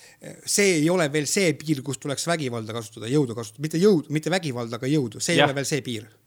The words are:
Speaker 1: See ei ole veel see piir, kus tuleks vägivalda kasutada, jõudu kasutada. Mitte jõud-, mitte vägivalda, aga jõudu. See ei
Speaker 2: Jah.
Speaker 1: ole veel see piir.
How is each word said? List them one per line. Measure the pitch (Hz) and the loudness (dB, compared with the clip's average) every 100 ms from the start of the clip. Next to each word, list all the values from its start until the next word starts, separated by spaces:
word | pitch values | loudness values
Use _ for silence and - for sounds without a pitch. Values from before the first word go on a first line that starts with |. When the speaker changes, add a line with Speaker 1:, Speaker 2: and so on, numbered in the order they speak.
| - - - - - | -20 -20 -18 -12 -2
Speaker 1:
See | - 196 165 | 2 4 4
ei | 156 | 4
ole | 185 147 | 4 2
veel | 151 139 | 0 0
see | 208 180 | 2 2
piir, | 131 151 135 | 0 -2 -2
kus | 131 127 | -4 -6
tuleks | 147 135 165 | -6 -4 -2
vägivalda | 170 131 120 110 | -2 -2 -6 -6
kasutada, | 117 110 110 110 | -8 -10 -10 -2
jõudu | 147 131 | 0 0
kasutada. | 113 113 - | -2 -10 -8
Mitte | 156 165 | -4 4
jõud-, | 202 175 139 | 6 4 2
mitte | 151 151 | -4 -2
vägivalda, | 185 160 120 117 117 | -2 -2 -6 -6 -4
aga | 127 | 0
jõudu. | 151 120 117 | 0 0 -4
See | - | 0
ei | 165 | 4
Speaker 2:
Jah. | 143 | 4
Speaker 1:
ole | 139 | 2
veel | 131 | -4
see | 143 | -4
piir. | 123 110 110 _ | -4 -8 -10 _